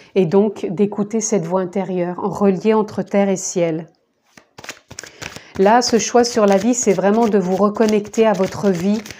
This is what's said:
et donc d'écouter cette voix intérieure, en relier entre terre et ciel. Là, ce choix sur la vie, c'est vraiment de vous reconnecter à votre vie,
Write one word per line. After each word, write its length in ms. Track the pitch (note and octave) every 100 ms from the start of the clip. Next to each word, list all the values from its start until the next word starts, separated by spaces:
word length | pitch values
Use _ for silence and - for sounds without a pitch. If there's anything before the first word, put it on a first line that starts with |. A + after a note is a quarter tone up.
| -
et 120 | G3 F3+
donc 420 | G3 G#3 G3+ G3+
d'écouter 500 | E3+ G3+ G#3 G3+ A3+
cette 260 | G#3+ G3+ E3
voix 160 | F#3
intérieure, 580 | F3+ G3 F#3 F#3 F3 F3+
en 100 | G3+
relier 440 | E3+ G3+ F3+ G#3+
entre 280 | A3 G#3 -
terre 260 | - G3+ G3
et 100 | F#3
ciel. 500 | - F#3 E3+ D#3+ D#3+ _ _ _ _ - _ - - - - - - - - - - -
Là, 240 | G3 A#3
ce 160 | A#3 A3+
choix 260 | G#3 B3
sur 220 | A#3 A#3 G3+
la 120 | G3
vie, 160 | G#3+
c'est 200 | A#3+ A3
vraiment 340 | F#3 F#3+ G#3+ A#3
de 120 | G3+
vous 160 | F3+ F#3
reconnecter 720 | G#3 G#3 A3 G#3+ G#3 - A3
à 60 |
votre 360 | F#3+ F#3 - G3+
vie, 320 | F3+ F#3 A3 -